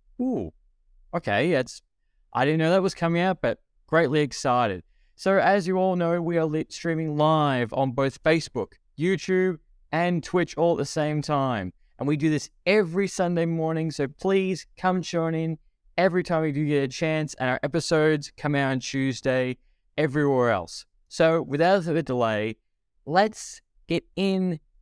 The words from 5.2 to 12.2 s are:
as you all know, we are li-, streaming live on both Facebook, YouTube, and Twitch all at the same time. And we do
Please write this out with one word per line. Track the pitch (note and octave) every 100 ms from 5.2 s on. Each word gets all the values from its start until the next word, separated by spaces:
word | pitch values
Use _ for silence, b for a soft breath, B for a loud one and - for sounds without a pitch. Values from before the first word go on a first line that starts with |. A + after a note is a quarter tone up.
| F#3+ F#3+
as | C#3+ G3+ F3
you | F#3
all | F#3 F3+
know, | E3+ F3
we | E3+ E3+
are | D#3+
li-, | D#3 -
streaming | - E3+ D#3+ D#3+ D3
live | D3+ D#3+ D3 B2+ A#2
on | - C3+
both | B2+ C3+ -
Facebook, | D#3+ E3 - B2 F#2+ - _ -
YouTube, | E3+ F#3+ - F#3 F#3 D#3+ _ _ _
and | D#3 F3 F3
Twitch | - F3+ E3 -
all | E3+
at | -
the |
same | C#3 D#3+ D3+ D3+
time. | D3 C#3+ C3 A2 F#2 - _ -
And | C#3
we |
do | D3+